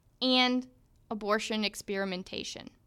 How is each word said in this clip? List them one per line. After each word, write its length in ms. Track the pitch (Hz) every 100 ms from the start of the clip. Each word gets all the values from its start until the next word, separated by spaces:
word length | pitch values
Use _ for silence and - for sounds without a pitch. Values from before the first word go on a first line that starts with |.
| _ -
and 460 | 254 254 247 254 254 _ _ _ -
abortion 540 | 214 208 214 214 220 202
experimentation. 1040 | - - 196 196 185 190 208 - - - _